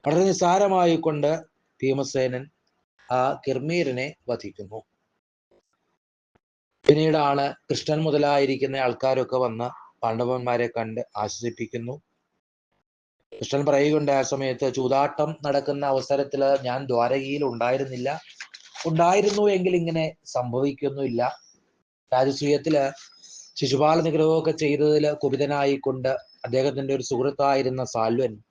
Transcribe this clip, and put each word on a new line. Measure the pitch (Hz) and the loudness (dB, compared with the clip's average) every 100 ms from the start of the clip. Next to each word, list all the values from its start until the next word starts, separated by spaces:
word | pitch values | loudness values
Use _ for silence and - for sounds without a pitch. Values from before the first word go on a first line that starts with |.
| 143 | 2
വളരെ | 165 | 2
നിസ്സാരമായിക്കൊണ്ട് | 190 185 175 185 202 185 175 160 160 151 147 160 - _ _ _ | 2 2 2 4 4 4 4 2 0 0 0 -2 -8 _ _ _
ഭീമസേനൻ | 131 135 135 135 131 127 139 _ _ _ _ _ - | -2 0 -2 -2 -2 -4 -12 _ _ _ _ _ -4
ആ | 127 131 | 0 0
കിർമീരനെ | 139 - 127 147 175 147 123 139 - - | -2 -4 -2 -2 -2 0 -2 -6 -10 -8
വധിക്കുന്നു. | 117 101 - 98 110 _ _ _ _ _ _ _ _ _ _ _ _ _ _ _ _ _ _ _ _ - | -6 -8 -14 -16 -16 _ _ _ _ _ _ _ _ _ _ _ _ _ _ _ _ _ _ _ _ 4
പിന്നീടാണ് | 151 156 156 143 139 143 143 _ | 6 4 2 2 2 0 -4 _
കൃഷ്ണൻ | 127 - 151 | -6 -2 -2
മുതലായിരിക്കുന്ന | 160 147 147 143 139 135 135 135 | 0 2 2 4 2 0 -2 0
ആൾക്കാരൊക്കെ | 127 113 131 131 123 127 | -2 0 0 0 0 0
വന്ന് | 123 113 123 - - _ | -2 -2 -8 -10 -20 _
പാണ്ഡവന്മാരെ | 117 113 123 127 123 120 120 | -4 -2 -2 -2 -2 0 -2
കണ്ട് | 117 113 110 - 104 | -4 -6 -8 -8 -6
ആശ്വസിപ്പിക്കുന്നു. | 104 - 117 - 117 120 117 147 _ _ _ _ _ _ _ _ _ _ _ _ _ - | -6 -4 -8 -6 -10 -8 -10 -12 _ _ _ _ _ _ _ _ _ _ _ _ _ -12
കൃഷ്ണൻ | - 139 143 | -4 -2 2
പറയുകയുണ്ടായ | 139 147 151 143 139 | 2 4 2 2 0
ആ | |
സമയത്ത്, | 127 139 135 123 135 | 0 -2 -4 -2 -2
"ചൂതാട്ടം | 127 127 135 143 - 151 160 143 | -2 0 2 0 0 -4 -4 -2
നടക്കുന്ന | 139 139 143 143 | -2 -2 -4 0
അവസരത്തില് | 135 131 139 139 143 135 139 127 | -2 0 -2 -2 0 2 2 0
ഞാൻ | 127 139 | -4 -2
ദ്വാരകയിൽ | 120 120 135 135 143 | 0 2 0 -2 -2
ഉണ്ടായിരുന്നില്ല, | 139 117 120 131 135 123 127 156 - - - - - - 170 | -2 -2 -2 -2 -4 -4 -6 -6 -12 -20 -20 -20 -20 -8 -2
ഉണ്ടായിരുന്നു | 160 170 196 208 202 208 | 2 4 4 2 2 2
എങ്കിൽ | 190 180 180 | 2 2 0
ഇങ്ങനെ | 165 160 160 - - | 0 -2 -4 -6 -6
സംഭവിക്കൊന്നുമില്ല." | 127 123 123 139 139 143 139 135 117 123 - _ _ _ _ _ _ _ | -6 -2 -2 -2 -2 -6 -4 -4 -2 -2 -4 _ _ _ _ _ _ _
രാജസൂയത്തില് | 127 135 135 143 143 151 147 135 - - _ - - - - | 2 2 0 0 0 2 2 0 -4 -20 _ -20 -20 -16 -6
ശിശുപാല | 135 131 151 170 | -2 2 4 4
നിഗ്രഹമൊക്കെ | 165 156 156 160 160 | 2 2 4 2 0
ചെയ്തതില് | 156 151 147 151 151 147 | -2 0 2 4 4 2
കുപിതനായിക്കൊണ്ട് | 147 143 131 143 143 139 139 139 131 131 135 - _ 120 | 0 -2 0 0 0 0 0 -2 -2 -2 -4 -8 _ -2
അദ്ദേഹത്തിന്റെ | 127 135 135 135 135 | 0 0 -2 -4 -4
ഒരു | |
സുഹൃത്തായിരുന്ന | 123 123 131 143 139 135 127 127 | -2 -2 -2 0 2 2 0 -2
സാൽവൻ | 127 117 113 117 127 107 _ | -4 -2 0 0 -2 -4 _